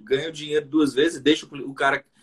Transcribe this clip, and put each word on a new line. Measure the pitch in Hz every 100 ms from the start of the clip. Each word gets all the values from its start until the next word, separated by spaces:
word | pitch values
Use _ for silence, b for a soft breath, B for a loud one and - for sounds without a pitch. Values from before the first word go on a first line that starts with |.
ganha | 107 135 160
o |
dinheiro | 151 151 151 139
duas | 156 143
vezes, | 123 - 135
deixa | 135 156 -
o |
cli-, | 143
o | 139
cara, | 139 139 139 _ _